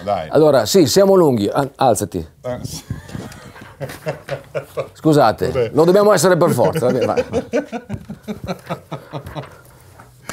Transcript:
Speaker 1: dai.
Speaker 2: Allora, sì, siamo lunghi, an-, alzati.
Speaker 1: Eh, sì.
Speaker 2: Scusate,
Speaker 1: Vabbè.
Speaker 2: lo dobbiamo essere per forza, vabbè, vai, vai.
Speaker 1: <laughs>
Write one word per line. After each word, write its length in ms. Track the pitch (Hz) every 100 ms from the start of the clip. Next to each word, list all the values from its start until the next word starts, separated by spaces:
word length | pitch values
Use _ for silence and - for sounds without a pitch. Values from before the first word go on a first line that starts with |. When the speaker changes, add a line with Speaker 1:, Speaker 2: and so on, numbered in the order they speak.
Speaker 1:
dai. 240 | 92 95 82
Speaker 2:
Allora, 360 | 131 151 131 104
sì, 200 | 196 143
siamo 300 | 190 196 190
lunghi, 320 | 160 120 101
an-, 240 | 135 135 -
alzati. 500 | 131 107 101 90 80 _
Speaker 1:
Eh, 180 | 123 120
sì. 200 | - - - - - - - - - - - - 139 - 156 139 - 139 - 151 - - -
Speaker 2:
Scusate, 540 | - 160 147 117 101 92
Speaker 1:
Vabbè. 220 | 127 113
Speaker 2:
lo 100 | 120 170
dobbiamo 260 | 190 208
essere 240 | 190 175 180
per 140 | 165
forza, 400 | 120 98 160 123
vabbè, 140 | 127 107
vai, 200 | 107 254
vai. 160 | 226 -
Speaker 1:
<laughs> 2000 | 254 294 233 - 202 - - - 208 - 180 - 170 - 135 - 147 - 151 - - - - - - - _ -